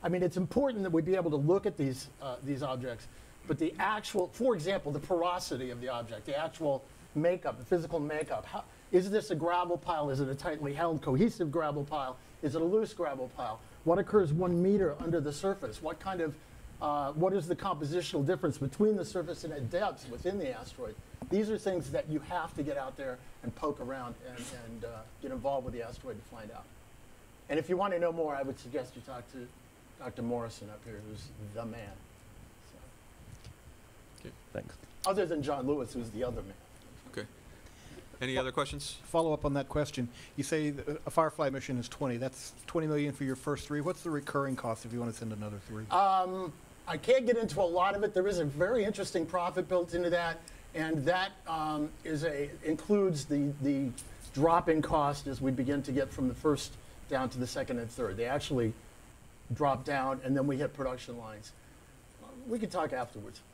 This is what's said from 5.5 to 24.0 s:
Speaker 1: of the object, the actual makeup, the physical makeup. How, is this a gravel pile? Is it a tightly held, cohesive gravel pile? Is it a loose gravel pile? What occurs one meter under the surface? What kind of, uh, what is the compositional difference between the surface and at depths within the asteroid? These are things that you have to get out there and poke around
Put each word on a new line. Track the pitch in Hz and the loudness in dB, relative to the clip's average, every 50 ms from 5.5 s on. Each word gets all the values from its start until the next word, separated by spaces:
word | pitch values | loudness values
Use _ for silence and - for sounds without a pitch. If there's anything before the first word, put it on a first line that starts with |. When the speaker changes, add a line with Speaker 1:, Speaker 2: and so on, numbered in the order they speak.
| 156 123 131 127 | -4 -4 -4 -4
Speaker 1:
of | 120 120 | -6 -6
the | 123 127 | -4 -4
object, | 127 120 117 110 110 104 - | -4 -4 -4 -6 -8 -10 -6
the | - 139 | -2 -2
actual | 143 156 165 - - 160 147 139 131 - - - - - - - | 0 0 -2 -4 0 2 2 2 2 -2 -8 -20 -20 -20 -6 -2
makeup, | 151 156 170 180 180 - 147 123 113 | 2 4 4 4 4 0 -4 -4 -4
the | 123 | 0
physical | - 185 175 156 139 160 165 | 2 2 2 4 2 0 0
makeup. | 143 147 156 151 160 - 143 110 - | 0 0 0 -2 -2 -2 -2 -4 -4
How, | - - 208 - - - - - - | -6 -8 -10 -10 -10 -16 -20 -12 6
is | - 180 185 202 | 6 6 6 8
this | 190 214 - - | 2 2 2 2
a | 190 | -2
gravel | 151 151 170 175 175 180 175 175 | 0 2 2 4 2 2 2 0
pile? | 175 - - 175 156 147 147 | -2 0 0 0 0 2 0
Is | 135 131 | 2 0
it | 143 131 | 0 0
a | 135 | 0
tightly | - - 175 156 147 147 139 143 | -2 -2 -4 -2 -2 -2 -4 -2
held, | 147 170 170 160 139 - | 0 0 2 2 0 0
cohesive | 151 131 131 196 233 - - 180 156 | 2 4 6 6 4 4 2 -2 0
gravel | 139 170 160 151 147 147 143 | 2 0 0 2 0 -2 -4
pile? | 143 156 151 139 131 127 - - - - - - | -2 -2 -2 -2 -2 -6 -10 -14 -20 -14 -4 -2
Is | 147 123 | 0 0
it | 165 160 | 2 2
a | |
loose | 170 190 220 220 - - | 4 4 4 2 2 -2
gravel | - 175 151 139 135 127 123 - | -2 -2 -2 -2 -2 -6 -6 -4
pile? | - 127 117 110 110 - - - - - | -6 -4 -4 -4 -6 -10 -18 -20 -4 2
What | 156 170 190 | 4 4 4
occurs | 196 - - 214 190 151 147 | 4 6 6 6 6 6 4
one | 160 185 180 175 170 175 | 4 4 4 4 6 6
meter | 190 202 208 190 160 143 - | 6 6 6 6 4 2 0
under | - 165 165 170 | -2 2 2 2
the | 135 151 143 | 2 0 -2
surface? | - - 196 196 - - 123 107 - 165 | 0 0 0 0 0 -2 -8 -8 -6 -6
What | 156 170 165 | -6 -6 -4
kind | - 190 190 180 | -4 -4 -2 0
of, | 165 156 143 - - - - - - - - - | 0 -2 -2 -6 -14 -20 -20 -18 -18 -16 -10 -4
uh, | - 151 147 147 143 139 147 | 0 0 2 2 0 0 2
what | 156 170 190 190 | 4 4 4 4
is | 196 151 | 2 0
the | 165 175 | 0 -2
compositional | - - 196 175 143 151 143 156 180 170 - - 160 143 | -2 0 -2 0 0 -2 -2 0 -2 -2 0 0 0 4
difference | 139 185 - - 165 131 - | 4 2 4 2 0 0 0
between | 139 139 - - 208 214 214 | -2 -4 2 4 6 6 6
the | 196 170 | 4 0
surface | - - 185 165 160 175 - - | -2 -2 -4 -2 -2 -6 -6 -6
and | 160 156 | -6 -6
at | 143 127 113 | -4 -4 0
depths | - 175 208 196 - - - - | 0 2 2 0 -2 -4 -12 -12
within | 117 - - - 196 202 | -12 -4 -2 -2 0 0
the | 175 262 247 | -2 -2 -4
asteroid? | 226 247 - - - 247 220 214 - - - - - - - | -6 -8 -12 -12 -10 -10 -10 -10 -10 -16 -18 -14 -14 -6 0
These | 170 202 220 208 | 2 2 2 2
are | 220 196 | 0 0
things | - 202 190 175 143 135 | 0 0 0 0 -2 0
that | 143 156 143 151 | -2 -2 -2 0
you | 151 151 | -2 -4
have | - - 180 175 160 165 - | -4 -2 -4 -2 -2 -4 -4
to | - 147 | -4 -4
get | 143 - | -2 -2
out | - - - - | -2 -4 -6 -6
there | - 139 131 123 123 - - - - - | -6 -6 -6 -6 -8 -10 -16 -16 -10 -10
and | 117 - | -10 -8
poke | - - 151 - - | -4 -2 -2 -2 -2
around | 127 120 135 135 | -4 -6 -6 -6